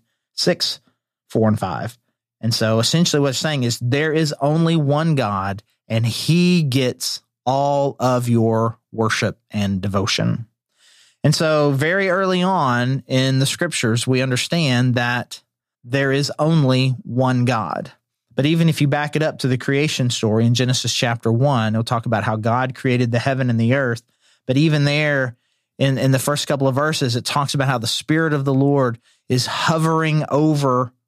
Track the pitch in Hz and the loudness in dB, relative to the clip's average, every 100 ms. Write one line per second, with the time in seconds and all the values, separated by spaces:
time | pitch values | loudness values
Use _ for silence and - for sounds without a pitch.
0 | _ _ _ - - 175 - - _ _ | _ _ _ -4 -2 -2 -4 -6 _ _
1 | _ _ _ 120 110 107 95 65 117 - | _ _ _ 0 2 2 -2 -6 -8 -12
2 | _ _ _ _ 110 113 110 113 113 160 | _ _ _ _ -4 -2 0 0 2 0
3 | 175 147 139 123 160 143 120 117 123 139 | 2 2 0 -2 -4 -2 -2 -2 -2 0
4 | 156 156 156 - 143 156 165 165 139 147 | 0 0 -2 -2 0 2 2 2 2 0
5 | 165 143 113 98 98 98 - _ - 113 | 2 0 0 -2 -4 -6 -12 _ -6 -2
6 | 117 - - 165 175 180 147 127 127 - | -2 -2 0 2 4 2 2 0 0 -2
7 | - - _ _ - 135 143 143 139 - | -8 -8 _ _ -2 0 2 0 0 0
8 | 123 123 120 117 113 113 113 113 _ 110 | 0 0 2 2 2 2 -2 -4 _ -2
9 | 110 - 104 - _ 104 101 95 98 98 | -2 0 -4 -6 _ -4 -2 -2 -2 -2
10 | 98 - 113 - 113 _ _ _ _ _ | -2 -2 -2 -2 -8 _ _ _ _ _
11 | _ _ 143 151 160 151 147 135 156 190 | _ _ 0 2 2 2 2 0 0 0
12 | 190 180 190 185 180 190 135 120 123 135 | 0 0 0 0 0 0 0 0 -2 -4
13 | - 131 131 131 135 - 175 - 120 117 | -2 -2 0 0 0 -2 -4 -2 -2 0
14 | 127 127 131 123 - 170 147 123 127 123 | 0 0 0 -2 -2 0 2 2 2 0
15 | 120 123 - - _ _ _ _ 123 139 | -2 -4 -6 -16 _ _ _ _ -4 -2
16 | 139 139 143 - 151 165 135 131 131 123 | 0 0 -2 -2 2 2 4 2 0 -2
17 | - 120 131 127 120 117 90 - - - | -4 0 0 2 2 0 -2 -6 -8 -16
18 | _ _ _ - 143 165 165 - 147 147 | _ _ _ -2 0 2 2 2 0 0
19 | 147 151 156 - 131 123 - 139 151 - | -2 -2 -2 0 -2 -2 0 0 0 0
20 | 123 - 110 110 117 123 127 127 117 - | -2 0 0 2 2 2 0 -2 -4 -2
21 | 123 113 113 113 143 127 110 110 113 117 | -2 0 0 2 2 2 0 -2 -2 -4
22 | 123 110 117 110 110 123 131 127 131 123 | -2 -2 -2 -2 0 0 -2 -4 0 0
23 | 123 117 139 131 127 113 117 139 127 117 | 0 0 0 0 0 2 2 2 0 -4
24 | - _ _ _ - 131 160 151 143 147 | -10 _ _ _ -2 2 2 2 2 2
25 | 151 139 127 117 _ _ _ - 135 131 | 0 0 -2 -8 _ _ _ -2 0 2
26 | 135 131 - 147 - 143 135 127 151 156 | 2 2 0 -2 -2 0 0 0 0 -2
27 | 131 120 113 143 139 143 135 127 113 - | -2 -2 -2 -2 -2 0 0 -2 -4 -4
28 | - 156 160 147 139 135 139 143 127 117 | -2 0 0 0 0 2 2 2 0 -4
29 | _ _ - 127 - - - 160 160 160 | _ _ -4 -2 -2 -2 0 0 2 0
30 | 160 151 - 143 156 147 139 123 123 - | 0 0 0 2 2 2 2 0 -2 -8